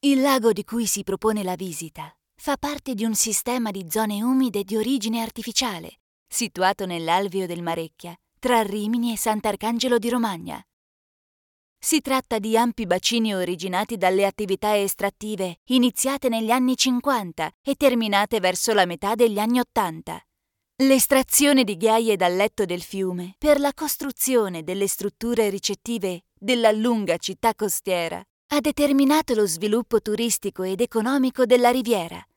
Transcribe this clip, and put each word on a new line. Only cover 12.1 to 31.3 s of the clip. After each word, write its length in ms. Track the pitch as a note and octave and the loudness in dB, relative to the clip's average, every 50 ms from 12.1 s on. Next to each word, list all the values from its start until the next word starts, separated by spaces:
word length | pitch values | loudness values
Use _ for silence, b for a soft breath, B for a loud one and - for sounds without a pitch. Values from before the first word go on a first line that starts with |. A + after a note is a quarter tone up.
| C4 C4+ B3+ _ A#3+ A3 | -2 -2 -2 _ -4 -4
di 180 | G3 A3 A3 | -2 0 2
ampi 300 | A3 A#3 A#3+ A3+ - A3+ | 2 2 2 0 -4 -2
bacini 480 | F3 F3 F#3 - - A3+ A#3 A3 A3 G#3 | -2 -2 0 0 0 0 0 0 0 0
originati 600 | F#3+ F3+ F3 F3+ E3+ E3+ F#3+ F3+ F3+ G#3+ - A#3 | -2 -2 -2 -4 -6 -6 -4 -2 -4 -4 -4 -4
dalle 280 | G3 F#3 F#3 F#3 F#3+ G3 | 0 2 2 4 4 2
attività 520 | G3 F#3+ - G#3 F#3 G3 F#3+ - G#3+ G#3+ | 2 2 -2 -4 -4 -2 -2 0 0 2
estrattive 840 | G#3 G3+ G3 - - - G3+ - _ - G#3+ G#3+ F#3 F#3+ F3+ E3+ _ _ | 2 0 0 -4 -2 -4 -4 -4 _ -10 -8 -6 -6 -6 -6 -8 _ _
iniziate 640 | _ B3+ B3+ A#3+ B3+ - - - C4 C#4 C#4 - C4 | _ 2 4 4 4 2 0 -2 -2 -2 -2 -2 -2
negli 220 | A3+ A3+ A3+ A3 | -2 0 0 0
anni 260 | A#3 C4 B3+ B3+ C4 | 2 2 2 2 2
cinquanta 760 | - - C4+ B3+ B3 A#3+ C#4+ C#4 A#3 G3+ F3+ D#3+ - D#3+ D#3+ _ _ _ | 2 2 0 0 0 0 0 0 0 -2 -6 -6 -6 -6 -6 _ _ _
e 120 | - C#4 | -4 -2
terminate 640 | - D4 C#4 B3 A#3 A3+ G#3+ G3+ G3 G#3 G#3+ - G#3+ | 2 2 2 4 4 0 2 2 2 2 2 0 0
verso 340 | F3+ F3+ F#3 F3+ - - A3 | 2 2 0 0 -2 0 2
la 120 | G3+ F#3 | 2 2
metà 300 | F3 F3 - - G3 A3+ | 2 0 -4 -2 -2 2
degli 240 | G#3+ A#3+ A#3 G#3 G3+ | 4 4 2 4 0
anni 200 | G#3+ A3 A#3+ B3 | -2 0 0 0
ottanta. 600 | B3 _ _ - G#3 F3 D#3+ D#3+ D#3+ - E3 - _ _ _ _ _ _ _ _ _ _ _ _ | 0 _ _ -2 -2 -2 -4 -10 -12 -12 -12 -14 _ _ _ _ _ _ _ _ _ _ _ _
L'estrazione 840 | C4+ C4+ C4+ C4 - - C#4+ C4+ C4 - - - C#4 C#4+ D4 C4+ B3 | 4 6 6 6 6 4 4 2 2 2 0 2 4 6 6 4 4
di 120 | G3+ G#3 | 2 0
ghiaie 400 | E3 F3+ A3 A3 A3+ A#3 A3+ G#3 | 0 2 2 4 4 4 2 2
dal 200 | F#3 F#3 F3 F3 | 2 2 2 2
letto 280 | F#3 G3+ A3 _ - G#3 | 2 0 0 _ -2 -2
del 180 | F3 F3 F3 E3+ | -2 -2 -6 -6
fiume 520 | - - F#3+ F#3+ F#3 F3+ F3 F3 F3+ F#3+ | -8 -6 -4 -4 -4 -4 -6 -8 -10 -14
per 220 | _ - D4+ D4 C#4+ | _ 2 2 4 4
la 160 | C#4+ C#4+ C#4 | 2 -2 -2
costruzione 880 | - D#4+ D4 - - C#4+ C#4+ B3+ - - C4 C4 A#3+ G#3+ F#3+ F3+ E3 D#3+ | -4 -4 -6 -4 -4 -6 -10 -6 -4 -2 2 2 2 2 2 -2 -8 -6
delle 240 | D3+ F#3 F#3+ G3 | -6 -2 -2 -2
strutture 640 | G3 - - G3 G3+ _ _ - A#3 A#3+ A#3 A3 G#3 | -2 -2 -4 -6 -8 _ _ -4 -2 0 2 2 0
ricettive 760 | G3 G3+ - - G3+ - _ A#3 A#3 A#3 F#3 F#3+ F3+ E3+ _ _ _ | 0 -2 -4 -6 -6 -6 _ -6 -6 -4 -4 -4 -6 -6 _ _ _
della 380 | _ - G3+ B3+ A#3+ A3+ A3 | _ -2 -2 0 4 4 4
lunga 460 | G#3+ G#3+ A3 B3 A#3+ A3 G3+ E3+ E3 | 4 4 2 0 0 0 0 -2 -2
città 360 | E3+ - - F#3+ - - A3+ A3 | -2 -2 -8 -10 -2 -2 -2 -2
costiera 720 | _ G#3+ G3+ F#3 - - - F#3 F3 E3+ E3 F3 F3 G3 _ _ _ _ _ | _ -4 -4 -4 -4 -2 -2 -2 -2 -2 -4 -6 -10 -14 _ _ _ _ _
ha 100 | - D4 | -2 0
determinato 720 | A3+ D4+ C#4+ - D4 C#4+ C#4 C4+ C#4 C4+ D4 D#4 D#4 - B3+ | 0 0 0 2 2 2 4 4 4 4 4 2 2 0 2
lo 120 | G#3+ G#3 | 2 2
sviluppo 540 | G3 D#3+ E3 F3 G#3 G#3 A#3 A#3+ _ - A3 | 0 0 -2 -2 0 0 0 0 _ 0 0
turistico 640 | _ - G#3 A3 A#3 A#3 G3 - - G3+ - - F#3 | _ 0 -4 -2 -2 -2 -2 -2 -4 -8 -6 -4 -6
ed 180 | F#3 F#3+ F#3 | -6 -2 -2
economico 640 | A#3+ A#3+ - A3+ G#3+ B3 C4+ C#4+ B3+ C4 | -2 -2 0 -2 0 0 0 2 0 0